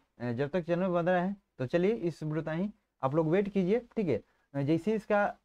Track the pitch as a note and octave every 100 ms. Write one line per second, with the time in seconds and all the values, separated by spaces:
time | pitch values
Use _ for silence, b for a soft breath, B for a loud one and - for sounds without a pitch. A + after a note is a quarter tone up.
0 | _ - A#2+ A#2 C#3+ F#3 D#3+ E3+ F#3+ F3
1 | E3 F3+ F#3 G3+ _ - B2+ E3+ F#3 A3+
2 | E3+ D#3 D#3 D#3 D#3 D#3+ G#3 - _ _
3 | C3 D3+ D#3+ F#3 G3+ G3+ F3+ A#3 A#3+ -
4 | F3+ G#2+ - _ _ C#3 C#3 E3 F#3+ A3
5 | - G#3 G3+ -